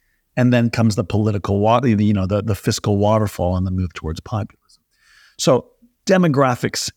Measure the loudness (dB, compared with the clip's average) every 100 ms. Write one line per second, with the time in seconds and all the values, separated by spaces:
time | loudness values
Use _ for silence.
0 | _ _ _ 0 2 2 2 2 0 0
1 | -2 -2 0 -2 -2 0 2 2 2 2
2 | 2 0 0 -2 -2 -4 -2 -2 0 0
3 | 2 2 0 -2 -2 -2 -2 -2 -4 -6
4 | -8 -8 -8 -8 -8 _ _ _ _ _
5 | _ _ _ -4 0 0 -2 _ _ _
6 | 0 2 4 2 2 0 -4 -4 -8